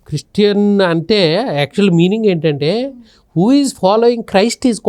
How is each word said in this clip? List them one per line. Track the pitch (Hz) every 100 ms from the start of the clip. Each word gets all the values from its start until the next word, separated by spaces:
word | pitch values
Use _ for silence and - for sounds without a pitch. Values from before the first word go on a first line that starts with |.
| -
క్రిస్టియన్ | 151 - - 208 202 208 202
అంటే | 185 165 165 214 165 175 254
యాక్చువల్ | 147 139 - 202
మీనింగ్ | 170 180 220 214
ఏంటంటే, | 170 156 143 147 214 269 247 - _ _ 160
who | 208
is | 277 277
following | - 185 220 240 240
Christ | 226 196 226 - 254
is | 214